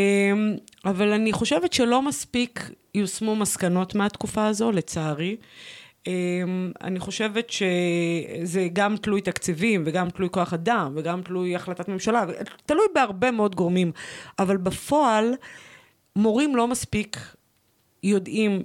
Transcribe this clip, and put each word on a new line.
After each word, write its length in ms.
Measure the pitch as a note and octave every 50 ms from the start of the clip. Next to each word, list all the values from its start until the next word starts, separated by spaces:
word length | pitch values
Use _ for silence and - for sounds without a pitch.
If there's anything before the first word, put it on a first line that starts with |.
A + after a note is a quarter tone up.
| G3 G3+ G3+ G3+ G3+ G3 G3+ G#3+ G#3+ G#3+ G3+ - - - - _ -
אבל 260 | F#3 G3 F3+ G#3 G#3
אני 220 | G#3 G#3+ A3 A3 G#3
חושבת 400 | - A#3 G#3+ C#4+ E4+ F4 F4 -
שלא 280 | - B3 A#3 A#3+ B3+
מספיק 680 | C4+ D4 C#4 - - - - A#3+ B3 A#3+ - - - - - _ _ _ -
יושמו 400 | G3+ G3+ F3+ - - A3 A3 G#3+
מסקנות 600 | A3 G#3 F#3+ - - G3 F3 F3 F3+ F#3 F#3 -
מהתקופה 520 | G#3 G3+ G#3 - - - - - G#3+ G#3+
הזו, 240 | G#3+ G#3+ G3+ A3+ A#3
לצערי. 640 | G#3 F3 D3+ - - E3+ D#3 D#3 D3 C#3+ E3 F#3 G#3+ A#3 - - - - - - - - - - _ _ _
אה, 60 | F3+ F#3 F3+ F3+ F3+ F3+ F3+ F3+ F3 F#3 F#3 F#3 F#3 - -
אני 180 | - - F#3+ F3+
חושבת 500 | - G3 F#3+ - A3+ A3 G3+ A3+ A3+ -
שזה 1160 | - - G3+ F#3 F3+ F3+ F3+ F3 E3+ E3+ E3+ E3+ E3+ E3 C#3+ - - E3 E3+ F3+ E3 F#3+ F#3 F3 F3
גם 240 | G3+ G3+ G#3 G#3+
תלוי 240 | G#3 - G#3+ G3+ G3+
תקציבים 640 | G3 F#3 E3+ - - - E3+ D3+ F#3+ A#3 G#3+ F#3 D3+
וגם 240 | D#3+ D#3 F#3 F3+ F3
תלוי 200 | - - F#3+ F3+
כוח 220 | - F#3+ F3 - F3
אדם 380 | E3+ E3 A3 A#3+ A3 E3+ C3+ C3+
וגם 260 | D#3 D#3 E3 F3 F3+
תלוי 340 | F3+ F3 F#3 F#3 F3+ F3+ F3
החלטת 320 | F3 - F3+ F3 F3 F3
ממשלה, 380 | G3+ G3 F#3 - A3 A#3 A#3+ G3+ E3+ D#3+ - A3+ - - - _
תלוי 200 | - D4+ E4 A4 G#4 E4+
בהרבה 360 | D4+ C4 G#3+ G3 F#3 A#3+ B3+
מאוד 240 | A#3+ A3 G#3 G#3 F#3
גורמים. 360 | F3+ F3+ E3+ F3+ F3+ F3+ E3+ D#3 - - - - - - - - -
אבל 180 | F#3+ F#3 G3
בפועל, 760 | F#3+ F3+ F#3+ - - - - C#4 D4+ D4 A#3+ A3 G#3+ A3 A#3 B3+ C4+ - - - - - - - - - _ _ _ _ _ _
מורים 400 | G3 G#3 A3 G#3+ A#3+ D4 D4+ C4+
לא 120 | A#3+ A#3
מספיק 500 | A#3+ B3+ A#3+ - - - G#3 G#3 G#3+ - - - - - _ _ _ _ _ _ _ _ _ _ _ _ _ -
יודעים 580 | G3 G#3 G3 F3+ - - A3 A3 G#3 G3 F#3